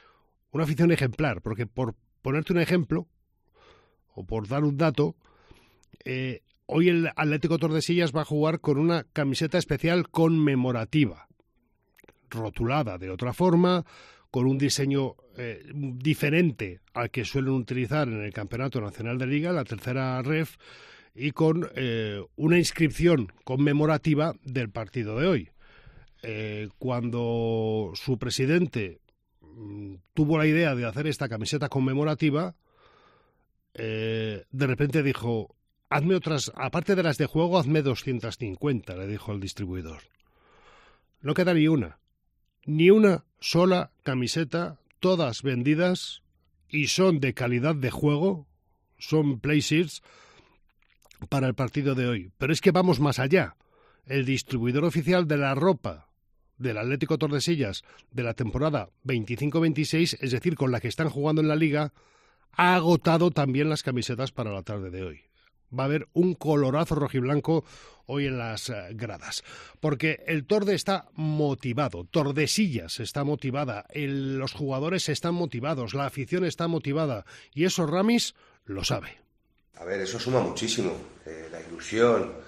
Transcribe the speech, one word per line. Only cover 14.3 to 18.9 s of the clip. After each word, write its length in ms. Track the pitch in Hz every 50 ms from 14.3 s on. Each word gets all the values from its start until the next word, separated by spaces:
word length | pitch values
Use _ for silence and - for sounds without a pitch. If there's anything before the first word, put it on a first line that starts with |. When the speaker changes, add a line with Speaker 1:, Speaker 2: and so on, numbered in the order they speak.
Speaker 1:
con 160 | - 131 123 131
un 100 | 135 135
diseño, 580 | 143 135 - - 139 139 139 139 135 123 - - _ _ _ -
eh, 240 | 123 117 107 - - 147 135
diferente 1080 | 147 143 131 123 127 127 156 151 - - 143 151 170 185 160 113 - 110 92 90 - _ _ _
al 180 | 120 120 117
que 140 | - 131 107
suelen 280 | - - 139 131 135 135
utilizar 540 | 131 117 - 127 127 127 110 143 151 147 123
en 160 | 110 107 104
el 100 | 104 -
Campeonato 460 | 113 104 98 - 117 131 139 - 123
Nacional 380 | 104 101